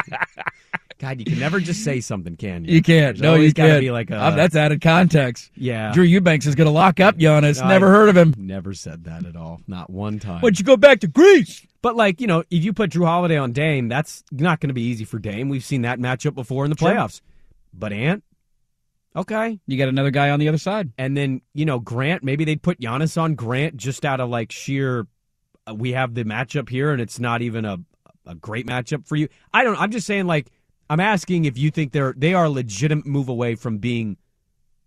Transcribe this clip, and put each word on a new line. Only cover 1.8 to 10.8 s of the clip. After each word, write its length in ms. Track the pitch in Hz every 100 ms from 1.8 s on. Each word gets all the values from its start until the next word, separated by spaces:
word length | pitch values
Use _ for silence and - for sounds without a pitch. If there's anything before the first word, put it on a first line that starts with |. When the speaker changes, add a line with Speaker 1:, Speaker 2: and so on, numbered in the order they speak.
Speaker 1:
say 180 | 220 131
something, 360 | - 104 85 82
can 280 | 104 87
you? 100 | 82
Speaker 2:
You 80 | 160
can't. 340 | 160 165 143 -
Speaker 1:
There's 60 |
Speaker 2:
No, 100 | 147
Speaker 1:
always 160 | 160 156
Speaker 2:
you 40 |
Speaker 1:
gotta 140 | 156 156
Speaker 2:
can't. 100 | 151
Speaker 1:
be 100 | 131
like 200 | 120 113
a 120 | 107
Speaker 2:
Um, 120 | 143 151
that's 180 | 175
added 260 | 156 151 147
context. 720 | 165 165 180 156 127 117 - -
Speaker 1:
Yeah. 360 | 127 113 107
Speaker 2:
Drew 120 | 135
Eubanks 420 | 175 190 170 151 147
is 80 |
gonna 160 | 139 156
lock 300 | 156 190 175
up 180 | 196 214
Giannis. 420 | 156 151 147 143
Speaker 1:
I 80 | 185
Speaker 2:
Never 200 | 190 190
heard 200 | 208 214
of 80 | 180
him. 180 | 165 117
Speaker 1:
never 340 | 95 95 92
said 320 | 92 - 82
that 220 | 82 82 87
at 80 |
all. 260 | 82 82 85 -
Not 240 | 90 -
one 300 | 92 104 107
time. 200 | 104 87
Speaker 2:
Why'd 180 | 240 185
you 40 |
go 120 | 196
back 240 | 247